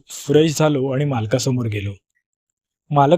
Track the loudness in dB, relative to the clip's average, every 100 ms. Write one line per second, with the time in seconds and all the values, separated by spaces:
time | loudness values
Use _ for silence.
0 | -10 -12 0 2 2 2 0 0 -2 -2
1 | -2 -2 -2 -2 0 -2 -2 -4 -6 -10
2 | _ _ _ _ _ _ _ _ -4 2
3 | 4